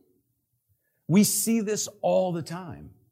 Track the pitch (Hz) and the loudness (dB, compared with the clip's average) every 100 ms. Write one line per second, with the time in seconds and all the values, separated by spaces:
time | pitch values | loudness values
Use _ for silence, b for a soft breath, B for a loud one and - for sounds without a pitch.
0 | _ _ _ _ _ _ _ _ _ _ | _ _ _ _ _ _ _ _ _ _
1 | - 185 202 - - 226 208 208 - - | 2 4 4 2 0 0 -2 -4 -6 -4
2 | 175 185 185 170 - 170 175 73 76 - | 0 2 0 -2 -6 -10 -12 -16 -18 -20
3 | _ | _